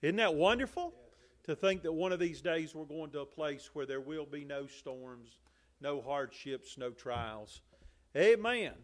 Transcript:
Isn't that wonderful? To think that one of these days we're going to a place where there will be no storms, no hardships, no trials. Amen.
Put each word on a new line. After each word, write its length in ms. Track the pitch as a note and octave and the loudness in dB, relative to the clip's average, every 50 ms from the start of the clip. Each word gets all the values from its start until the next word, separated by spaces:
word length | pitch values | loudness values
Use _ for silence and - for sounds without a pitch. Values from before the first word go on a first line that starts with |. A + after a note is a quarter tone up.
| - | 2
Isn't 140 | D3 F3 | 2 4
that 180 | G#3 A3+ G3 D#3+ | 4 4 4 4
wonderful? 600 | D3 E3 F#3+ A3+ A#3+ C4 - - - F4+ F4 - - - - - _ - - _ _ _ | 6 6 6 6 4 2 -2 -2 -4 -4 -4 -6 -10 -20 -20 -20 _ -20 -20 _ _ _
To 100 | - D#3+ | -6 -4
think 280 | - - F#3+ F#3+ F#3 - | 2 4 2 2 4 0
that 100 | E3 D#3+ | -2 0
one 200 | D#3+ F3 F#3 F#3 | 2 2 2 2
of 60 | F3 | 2
these 220 | F3+ F3 D#3+ C3+ | 0 0 -2 -2
days 340 | C3+ F3 E3 E3 D#3+ D3+ - | -2 0 0 0 -2 -4 -8
we're 100 | D#3 D#3 | -12 -12
going 260 | C#3+ D3 D#3+ D#3+ D3 C#3 | -8 -8 -8 -8 -6 -6
to 80 | D3 | -8
a 60 | C#3 | -8
place 440 | C#3 - - D3+ D3+ C#3+ C3+ - - - | -8 -6 -4 -4 -2 -2 -4 -10 -12 -8
where 140 | D3+ C#3 | -8 -6
there 140 | C3 C3+ C3+ | -4 -4 -6
will 260 | C3+ C#3 D#3 D#3 D3+ | -4 -6 -6 -6 -6
be 180 | C#3 C#3+ D3 C#3+ | -8 -8 -10 -8
no 220 | C#3+ C#3+ C#3 C#3+ | -6 -6 -6 -8
storms, 720 | C3+ - - - C#3+ C3 C3 B2+ B2+ B2+ A#2+ A#2 A#2 - _ _ _ _ _ _ _ _ _ | -8 -12 -14 -12 -10 -10 -10 -10 -14 -14 -16 -18 -20 -20 _ _ _ _ _ _ _ _ _
no 200 | C3+ C#3+ C#3+ C#3+ | -4 -4 -4 -2
hardships, 760 | A#2 B2 C#3 C#3+ C3+ B2+ - - - C#3+ C3+ B2+ - - - | -2 -2 -2 -2 -2 -4 -6 -12 -8 -8 -8 -8 -8 -12 -12
no 140 | - B2+ B2 | -8 -6 -8
trials. 720 | A#2+ - - B2+ A#2+ A#2+ A#2+ A2+ A2 G#2+ G#2+ - - - _ _ _ _ - - _ _ _ _ _ | -8 -8 -6 -4 -2 -2 -2 -4 -6 -10 -12 -14 -16 -20 _ _ _ _ -20 -20 _ _ _ _ _
Amen. 560 | C#3 E3+ G#3 A#3 A3 G#3 A3+ B3 A#3+ G#3 D3 G2 - | 6 8 8 8 8 6 0 0 0 0 -4 -6 -10